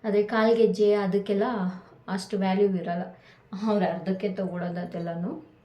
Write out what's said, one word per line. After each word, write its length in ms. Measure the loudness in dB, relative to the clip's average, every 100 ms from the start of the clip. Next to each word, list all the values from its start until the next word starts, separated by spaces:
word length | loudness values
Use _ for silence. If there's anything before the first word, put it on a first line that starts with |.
ಆದ್ರೆ 200 | 2 2
ಕಾಲ್ 320 | 2 2 4 6
ಗೆಜ್ಜೆ 380 | 4 4 4
ಅದಕ್ಕೆಲ್ಲ 500 | 4 2 0 0 -2 0 -2 -4 -6 -18 -20 -8
ಅಷ್ಟು 300 | -8 -4 -2
ವ್ಯಾಲ್ಯೂ 320 | 0 4 2
ಇರಲ್ಲ. 340 | 2 -2 -6 -6 -12 -20 -20 _ -6 0
ಅವ್ರು 180 | 2 2
ಅರ್ಧಕ್ಕೆ 480 | -2 -4 -2 -2
ತಗೊಳೋದು 460 | -4 -6 -4 -6 -6
ಅದೆಲ್ಲನೂ. 680 | -8 -8 -6 -6 -6 -8 -14 _